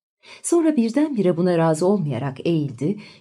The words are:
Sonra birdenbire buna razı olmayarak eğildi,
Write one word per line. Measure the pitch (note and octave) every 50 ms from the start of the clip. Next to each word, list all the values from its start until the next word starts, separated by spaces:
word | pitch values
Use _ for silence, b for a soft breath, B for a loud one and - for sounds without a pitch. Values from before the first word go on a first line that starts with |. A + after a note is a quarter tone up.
| _ _ _ B B B B B B
Sonra | - E4+ E4+ D#4+ D#4+ D4+
birdenbire | D4+ A3+ A3+ A3 C#4 D4+ D#4 C#4+ G#3 F#3+ F3+ F3+ D#3+
buna | F3+ F3+ F3 E3
razı | E3 E3 D#3+ D#3 F#3
olmayarak | F3+ G#3 G3+ E3+ D3 C3+ A2+ C3+ C#3 C#3 - - -
eğildi, | E3+ D#3+ D3 C3+ A#2 A2+ C3+ D#3+ G#3 B B B B B